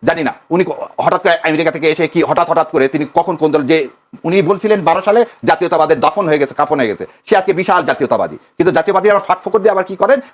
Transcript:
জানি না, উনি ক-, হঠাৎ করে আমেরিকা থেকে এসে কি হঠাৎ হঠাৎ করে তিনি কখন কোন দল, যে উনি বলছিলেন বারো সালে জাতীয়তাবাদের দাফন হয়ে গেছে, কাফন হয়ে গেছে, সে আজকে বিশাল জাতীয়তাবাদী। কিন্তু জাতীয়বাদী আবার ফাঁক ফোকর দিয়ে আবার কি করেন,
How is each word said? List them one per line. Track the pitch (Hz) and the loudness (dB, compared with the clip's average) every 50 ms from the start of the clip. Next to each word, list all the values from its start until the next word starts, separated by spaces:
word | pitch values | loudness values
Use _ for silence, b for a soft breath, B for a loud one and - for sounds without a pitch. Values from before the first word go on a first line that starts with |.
| - | -2
জানি | 143 170 170 151 | -2 -2 0 -4
না, | 120 - - _ _ | -6 -6 -8 _ _
উনি | 160 180 175 | -2 -2 0
ক-, | 170 147 - - - - - | -2 -4 -8 -10 -12 -8 -2
হঠাৎ | - - 180 180 - | 0 0 0 0 2
করে | 185 170 165 | 0 0 0
আমেরিকা | - 165 156 151 165 160 | 0 -2 -2 0 0 -2
থেকে | 156 160 147 156 | -2 0 -2 -2
এসে | 156 185 175 151 | 0 0 -2 -2
কি | - 170 151 | 0 -2 0
হঠাৎ | - 151 175 170 165 | 0 0 0 0 0
হঠাৎ | 165 165 156 - | 0 0 -2 0
করে | - 147 131 135 | 0 0 0 0
তিনি | - 151 147 139 - | 0 -4 -6 -2 -2
কখন | 170 160 190 175 | -2 -2 -2 -2
কোন | 151 151 156 | -2 -2 0
দল, | 147 156 | 0 0
যে | 143 127 160 160 139 120 - _ _ _ - - - | 0 2 0 0 0 -4 -10 _ _ _ -20 -8 -6
উনি | 165 180 196 | 0 0 0
বলছিলেন | 180 160 202 180 - 214 214 202 | 2 2 0 -2 0 0 0 0
বারো | 165 160 165 185 | 2 0 0 0
সালে | 180 208 208 233 233 B B B - | 0 2 2 2 0 B B B -2
জাতীয়তাবাদের | 120 160 156 180 165 180 165 156 151 160 135 | -2 0 0 0 0 2 0 2 2 2 2
দাফন | - 214 - 208 196 160 | 2 0 0 0 0 0
হয়ে | 151 147 | 2 0
গেছে, | 143 135 - | 0 -2 -2
কাফন | - 147 143 151 147 | -2 -2 0 0 0
হয়ে | 127 107 | 0 -2
গেছে, | 98 - 95 b b b b | -2 -6 -8 b b b b
সে | - 220 196 | 0 0 2
আজকে | 190 196 180 | 2 0 -2
বিশাল | 165 185 - 190 180 160 | -2 0 0 0 0 2
জাতীয়তাবাদী। | 131 135 - 143 117 120 107 90 82 - b b b b - | 0 -2 -2 0 0 0 -2 -2 -4 -6 b b b b 0
কিন্তু | 175 165 147 | 0 2 2
জাতীয়বাদী | 160 160 - 185 190 180 208 | 2 0 0 0 2 2 4
আবার | 208 196 - - | 2 2 2 0
ফাঁক | 185 - - | -2 -2 -2
ফোকর | 202 185 220 | -2 -2 0
দিয়ে | 185 214 | 2 2
আবার | 196 190 185 | 2 0 -2
কি | - 196 | -4 -4
করেন, | 185 202 202 269 269 B B | -2 2 2 2 0 B B